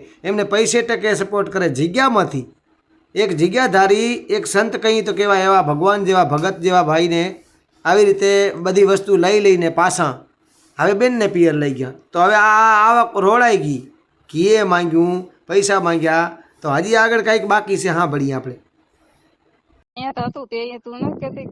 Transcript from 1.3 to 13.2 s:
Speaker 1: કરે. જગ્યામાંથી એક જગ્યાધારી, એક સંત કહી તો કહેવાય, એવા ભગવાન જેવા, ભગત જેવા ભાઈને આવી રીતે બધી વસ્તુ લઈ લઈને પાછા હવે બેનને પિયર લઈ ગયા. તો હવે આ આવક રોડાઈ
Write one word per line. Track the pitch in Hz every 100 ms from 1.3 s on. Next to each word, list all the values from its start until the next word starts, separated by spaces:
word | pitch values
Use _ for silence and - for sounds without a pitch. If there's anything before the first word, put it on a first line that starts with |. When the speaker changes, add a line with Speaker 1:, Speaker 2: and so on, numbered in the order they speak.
| 202 196
Speaker 1:
કરે. | 185 175
જગ્યામાંથી | 127 165 196 269 220 175 139 120 _ _ _ _ _ _ -
એક | 208
જગ્યાધારી, | 160 180 220 254 185 196 208 233 240 -
એક | 208 -
સંત | 196 220 180
કહી | 220 220
તો | 202
કહેવાય, | 185 202 196 190
એવા | 196
ભગવાન | 151 147 185 202 190
જેવા, | 185 156
ભગત | 147 175 185
જેવા | 175 180
ભાઈને | 160 156 175 170 175 190 _ _ _ _ 160
આવી | 190 202
રીતે | 196 196 196 202 170
બધી | 180 190 196
વસ્તુ | 196 240 190
લઈ | 175 208
લઈને | 196 185 165
પાછા | 165 180 - 156 127 - _ _ _ _ -
હવે | 165
બેનને | 202 247 240 208
પિયર | 180 170 151
લઈ | 143
ગયા. | 127 131 - _
તો | 170
હવે | 180 214
આ | 214 214 220 214
આવક | 214 240 233
રોડાઈ | -